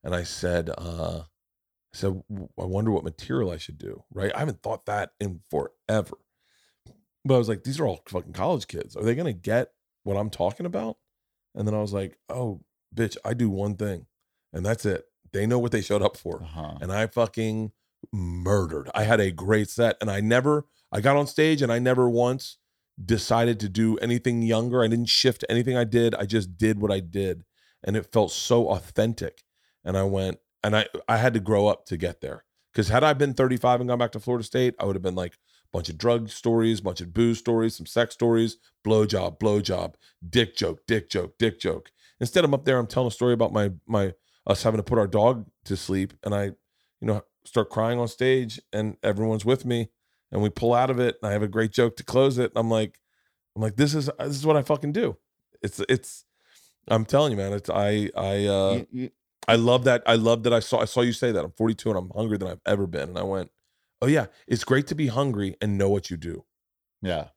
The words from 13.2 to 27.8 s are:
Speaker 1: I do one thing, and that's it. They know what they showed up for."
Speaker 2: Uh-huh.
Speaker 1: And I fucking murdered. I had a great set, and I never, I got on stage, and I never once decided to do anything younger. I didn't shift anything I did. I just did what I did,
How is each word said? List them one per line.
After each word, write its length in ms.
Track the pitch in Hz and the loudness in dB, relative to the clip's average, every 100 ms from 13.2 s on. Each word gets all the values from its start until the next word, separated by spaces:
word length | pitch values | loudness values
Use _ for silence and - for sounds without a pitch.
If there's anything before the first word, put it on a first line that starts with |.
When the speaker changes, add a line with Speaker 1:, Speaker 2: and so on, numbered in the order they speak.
| 110 | -6
Speaker 1:
I 80 | |
do 160 | 117 117 | -2 0
one 260 | 95 104 98 | 0 -4 -4
thing, 300 | 104 90 - _ _ _ _ | -6 -6 -12 _ _ _ _
and 120 | 80 92 | -6 -2
that's 200 | 113 107 | 0 0
it. 200 | 90 - _ _ | -2 -6 _ _
They 120 | - 107 | -4 0
know 140 | 123 | 0
what 120 | 120 | 2
they 100 | 113 | -2
showed 200 | - 104 | 0 2
up 120 | 95 - | 2 0
for." 280 | 87 82 | -10 -10
Speaker 2:
Uh-huh. 320 | 80 82 78 76 | -10 -10 -12 -10
Speaker 1:
And 120 | 87 | -6
I 140 | 101 110 | -2 -2
fucking 640 | - 113 - 110 110 110 _ _ _ - | 0 0 0 -4 -2 -6 _ _ _ -10
murdered. 760 | 104 87 87 90 101 85 76 67 - | -6 -4 -4 0 2 2 -6 -6 -2
I 80 | |
had 160 | 107 113 | 2 2
a 120 | 98 | 2
great 380 | 80 92 107 104 | -2 0 2 2
set, 280 | - 117 - | 0 0 0
and 100 | 107 | -4
I 120 | 98 | -2
never, 440 | 107 120 135 151 - _ _ | 2 2 2 0 -2 _ _
I 100 | - | -2
got 160 | 117 143 | 2 2
on 100 | 147 | 2
stage, 340 | - 156 156 | 2 2 4
and 100 | 131 | 2
I 60 | 117 | 2
never 280 | 123 127 123 | 2 4 4
once 480 | 120 123 135 - - _ _ _ - | 4 2 0 -8 -18 _ _ _ -16
decided 560 | 92 110 - 117 117 110 | 0 0 2 2 2 0
to 60 | 104 | -2
do 280 | 95 113 107 | 0 2 2
anything 440 | 113 120 123 120 | 0 0 0 0
younger. 380 | 113 113 120 123 | 2 0 0 2
I 40 | 113 | 2
didn't 220 | 117 120 | 2 0
shift 340 | - 131 117 - | 2 2 0 -2
anything 260 | 113 123 127 | 0 2 0
I 80 | 117 | 2
did. 280 | 117 117 - | 4 2 0
I 100 | 101 | 0
just 300 | 110 92 87 | -2 -2 0
did 220 | 110 104 | 0 2
what 120 | 104 | 0
I 80 | 98 | -2
did, 420 | 87 98 95 87 - _ _ _ | -2 -4 -4 -4 -10 _ _ _